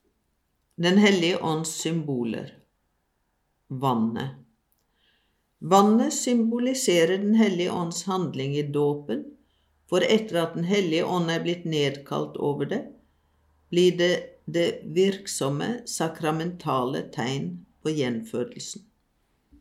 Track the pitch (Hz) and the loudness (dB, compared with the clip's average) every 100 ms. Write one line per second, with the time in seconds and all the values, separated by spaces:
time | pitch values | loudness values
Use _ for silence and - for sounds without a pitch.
0 | _ _ _ _ _ _ _ - 170 196 | _ _ _ _ _ _ _ -2 4 6
1 | 202 190 170 190 165 156 160 - 160 165 | 6 6 2 0 -2 -2 -4 -6 -4 -4
2 | 147 127 117 107 - - _ _ _ _ | -2 -2 -2 -4 -8 -16 _ _ _ _
3 | _ _ _ _ _ _ - 131 135 117 | _ _ _ _ _ _ -14 -4 0 2
4 | 113 117 135 - - _ _ _ _ _ | 0 -2 -8 -10 -20 _ _ _ _ _
5 | _ _ _ _ _ _ 156 196 208 226 | _ _ _ _ _ _ 4 6 8 6
6 | 285 - - 240 226 233 247 262 - 175 | 2 0 0 2 2 0 0 0 2 4
7 | 165 190 208 220 208 175 180 180 170 175 | 4 2 2 4 4 4 -2 -2 -4 -6
8 | 196 190 156 135 139 143 147 143 147 147 | -4 -2 -4 -4 -4 -2 -2 0 0 -2
9 | 147 285 - - _ _ _ _ - 180 | -4 -8 -8 -18 _ _ _ _ -2 0
10 | 180 214 220 170 165 165 175 208 180 156 | 2 2 2 -2 -2 -2 0 0 2 0
11 | 180 180 165 165 165 175 170 151 143 139 | 0 0 0 -2 -2 -4 -2 0 0 -2
12 | - 147 151 - 147 143 143 220 - - | -6 -6 -6 -4 -2 -2 -2 -4 -6 -18
13 | _ _ _ _ _ _ - 175 180 175 | _ _ _ _ _ _ -4 4 4 4
14 | 175 180 - - - 165 170 - - 160 | 2 2 -4 -16 -4 0 0 -2 -4 2
15 | 190 196 - - 139 143 180 240 - - | 2 0 -6 -4 -2 -2 -4 -6 -8 -4
16 | 165 160 160 160 170 175 143 131 123 156 | -4 -2 -4 -2 -4 -6 -4 -2 -2 -4
17 | - - 120 139 175 180 - _ 156 156 | -6 -6 -4 -4 -6 -10 -16 _ -4 -2
18 | 127 113 113 123 120 - - - _ _ | -2 -2 -6 -6 -6 -8 -14 -16 _ _
19 | _ _ _ _ _ - | _ _ _ _ _ -20